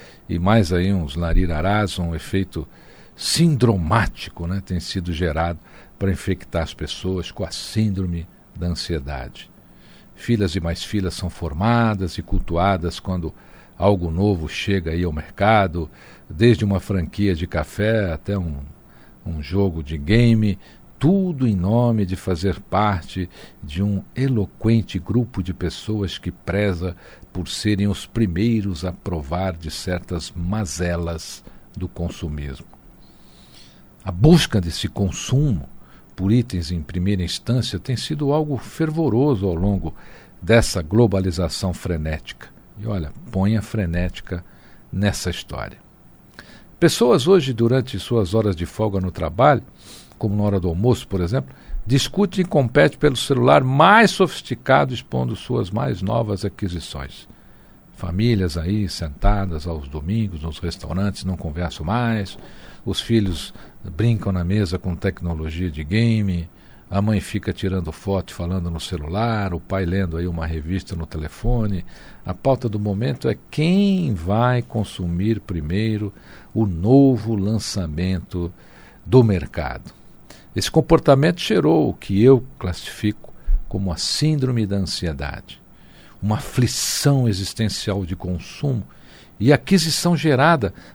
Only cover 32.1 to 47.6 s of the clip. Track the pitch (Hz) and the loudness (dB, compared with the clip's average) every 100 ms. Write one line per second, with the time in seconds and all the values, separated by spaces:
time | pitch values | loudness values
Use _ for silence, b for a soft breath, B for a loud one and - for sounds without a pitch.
32.1 | - 85 76 71 65 - - - - B | -6 -8 -6 -8 -10 -16 -20 -20 -20 B
33.1 | B B B B B B B B - - | B B B B B B B B -14 -10
34.1 | 87 135 170 - 107 85 - 101 - 98 | 4 8 8 6 0 0 -4 -6 -2 -2
35.1 | - - 131 156 90 - - b b b | -2 -2 2 2 0 -4 -16 b b b
36.1 | - 95 120 123 92 80 87 76 90 92 | -4 2 2 2 -4 -4 -6 -4 -2 0
37.1 | 101 85 - - 123 110 90 - 120 - | 0 -2 -6 -2 -2 0 -6 -4 -6 -4
38.1 | 147 143 151 151 127 - - 160 156 156 | -2 0 0 0 -4 -6 -4 -2 0 2
39.1 | 110 147 113 95 82 95 98 78 B B | 4 4 2 0 0 0 0 -2 B B
40.1 | B B B 85 113 110 95 78 107 120 | B B B 4 4 4 -2 0 4 4
41.1 | 98 95 85 87 - 95 82 - 82 78 | 4 0 0 -2 -2 -4 -4 -4 -2 -2
42.1 | 78 - - - - - - 110 101 73 | -4 -8 -18 -20 -20 -20 -12 -6 -4 -6
43.1 | - - 95 98 110 - 110 90 85 90 | -10 -6 0 2 2 -2 -2 0 0 -2
44.1 | - - 90 b b b b b 92 101 | -4 -8 -10 b b b b b 0 0
45.1 | - - 82 - - 52 - - _ - | 0 -4 -6 -8 -10 -10 -12 -20 _ -20
46.1 | - - B B B B - 170 - 240 | -20 -20 B B B B 2 2 6 4
47.1 | 196 131 190 135 110 | 4 6 4 4 0